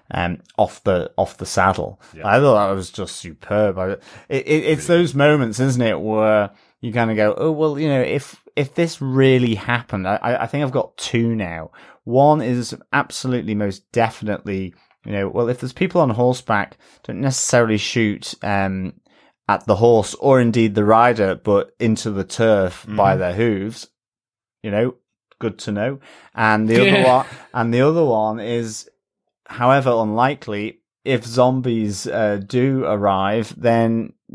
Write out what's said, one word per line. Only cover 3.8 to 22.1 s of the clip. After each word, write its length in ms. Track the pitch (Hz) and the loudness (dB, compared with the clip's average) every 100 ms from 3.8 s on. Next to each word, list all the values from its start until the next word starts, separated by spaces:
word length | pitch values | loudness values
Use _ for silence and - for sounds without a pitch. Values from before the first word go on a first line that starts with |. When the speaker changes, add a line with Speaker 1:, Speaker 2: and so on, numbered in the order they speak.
| 92 | -6
Speaker 1:
it, 80 | 98 - - _ | -8 -14 -20 _
it, 160 | 135 - | -8 0
it's 400 | 156 143 156 - | 0 0 -2 2
Speaker 2:
Really 140 | 175 | 2
Speaker 1:
those 120 | 175 135 | 2 2
moments, 440 | 143 151 120 104 | 4 4 0 -2
isn't 220 | 135 123 | -2 0
it, 180 | 117 82 | 0 0
where 520 | 104 107 107 107 101 - _ _ | -2 0 2 2 0 -6 _ _
you 120 | 120 | -6
kinda 220 | 117 113 107 | -2 0 2
go, 180 | 107 - | 0 2
"Oh, 140 | 156 | -2
well, 280 | 151 156 143 | 0 -2 0
you 80 | 156 | 0
know, 120 | 135 | 0
if, 400 | 127 131 - - _ - | 0 -2 -6 -20 _ -6
if 200 | 135 - | -4 -2
this 260 | 170 - | -2 -2
really 540 | 135 131 135 131 123 104 | -2 4 4 4 2 -2
happened," 520 | - 120 120 101 92 | -2 -4 -4 -6 -4
I, 100 | 101 | -4
I, 260 | 113 123 | -2 -4
I 40 | 120 | -4
think 160 | 160 | -4
I've 80 | 139 | -2
got 240 | 127 - - | -2 -4 -8
two 380 | - 117 117 113 | -4 -2 0 -2
now. 360 | 90 82 80 - - _ | -6 -8 -12 -18 -20 _
One 380 | - 123 143 151 | -2 4 4 4
is 340 | 117 123 117 - _ | 0 -4 -6 -12 _
absolutely 640 | 139 143 - 131 123 85 107 | -4 -4 -8 -4 -4 -2 -2
most 340 | 104 95 _ | -4 -6 _
definitely, 800 | 120 113 - 107 101 - 95 92 - _ _ 104 | -2 -2 -2 -8 -8 -6 -8 -8 -14 _ _ -10
you 80 | |
know, 160 | 101 98 | -6 -4
well, 180 | - 117 | -2 -2
if 140 | 123 | -4
there's 100 | 127 | -8
people 280 | - 180 175 | -6 -2 2
on 80 | 143 | 0
horseback, 680 | 110 123 123 - 107 - - _ _ | 2 0 0 -2 -4 -4 -12 _ _
don't 180 | - - | -14 -4
necessarily 560 | 135 131 - 123 113 107 | -4 -2 0 2 2 0
shoot, 580 | - 123 110 104 - - | -2 0 0 -2 -10 -10
um, 500 | 104 101 98 95 95 - _ _ _ _ - | -4 -2 -2 -4 -8 -12 _ _ _ _ -4
at 180 | 98 - | -2 0
the 120 | 98 | 4
horse 360 | 117 117 98 - | 6 4 2 -2
or 260 | 139 131 | 2 4
indeed 340 | 117 113 113 101 | 4 2 2 2
the 80 | |
rider, 520 | 104 110 123 113 98 87 | 4 6 4 2 0 0
but 360 | - 101 - _ | 2 0 0 _
into 320 | 117 110 117 | -2 0 -2